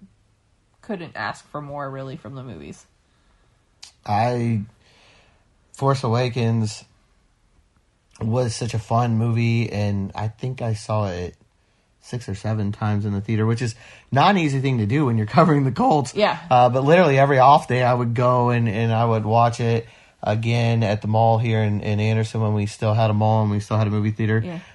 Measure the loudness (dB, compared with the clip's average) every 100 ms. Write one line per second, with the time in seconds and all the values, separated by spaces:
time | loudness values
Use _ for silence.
0 | -20 _ _ _ _ _ _ _ -12 -10
1 | -10 -10 -10 -10 -14 -14 -12 -10 -10 -10
2 | -12 -14 -14 -14 -14 -16 -16 -18 _ _
3 | _ _ _ _ _ _ _ _ -20 _
4 | -4 0 0 0 -2 -2 -6 _ _ _
5 | _ _ _ _ _ _ _ -4 0 0
6 | 0 0 -2 -2 0 0 -2 -8 -18 _
7 | _ _ _ _ _ _ _ _ _ _
8 | _ -8 -2 -2 -2 -4 -6 -6 -2 0
9 | 2 0 0 0 0 0 -2 -4 -2 -4
10 | -6 -8 -8 -8 -10 -6 -6 -6 -4 -4
11 | -4 -6 -10 -12 _ _ _ _ _ _
12 | -12 -12 -10 -8 -4 -4 -4 -4 -2 -2
13 | -2 -4 -4 -2 0 -2 -4 -8 -18 -20
14 | _ 2 4 4 0 0 0 0 0 0
15 | 2 0 2 4 4 4 0 0 2 2
16 | 0 0 0 -2 2 4 6 4 4 6
17 | 6 4 4 6 8 6 4 0 2 0
18 | 0 0 2 2 2 0 0 0 0 0
19 | 2 0 2 4 4 2 0 -2 -4 -16
20 | _ _ -4 -2 0 0 0 2 0 0
21 | 0 2 2 2 0 0 0 -2 -2 -2
22 | 0 0 -2 -2 -2 -2 -4 -4 -2 2
23 | 2 2 2 2 0 -2 -2 -2 0 0
24 | -2 -2 0 0 -2 -10 -12